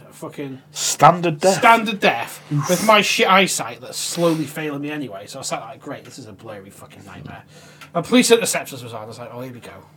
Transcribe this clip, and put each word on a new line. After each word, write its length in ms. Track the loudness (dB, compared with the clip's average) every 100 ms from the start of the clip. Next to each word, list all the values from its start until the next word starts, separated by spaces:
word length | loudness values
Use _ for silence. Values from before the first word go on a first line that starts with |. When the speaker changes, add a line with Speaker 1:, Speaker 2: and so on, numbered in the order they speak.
| -20
Speaker 1:
Fucking 500 | -16 -14 -10 -10 -12 -14
Speaker 2:
Standard 680 | -6 -4 6 6 6 0 2
def. 140 | 2 4
Speaker 1:
standard 420 | 6 6 4 0
def 420 | 0 0 -4 -12 -6
Speaker 2:
Oof. 180 | -2 0
Speaker 1:
with 160 | 0 4
my 160 | 4
shit 260 | 4 2 4
eyesight 540 | 4 4 -2 -6 -12
that's 160 | -14 -10
slowly 480 | -8 0 0 0 -4
failing 360 | -8 -8 -6
me 80 | -8
anyway. 360 | -8 -10 -12 -14
So 120 | -12
I 20 |
sat 180 | -8 -8
like, 200 | -10 -16
"Great, 240 | -14 -16 -16
this 120 | -20
is 80 | -18
a 60 |
blurry 360 | -18 -16 -16 -18
fucking 360 | -20 -20 -20 -20
nightmare." 380 | -18 -16 -18 -20 -20 -20 -20 -10
And 120 | -6 2
Police 260 | 4 6
Interceptors 520 | 4 4 -4 -6 -12
was 100 | -12
on. 80 | -14
I 20 | -14
was 140 | -14
like, 100 | -14
"Oh, 80 | -14
here 120 | -14
we 80 | -14
go. 100 | -18 -20 -20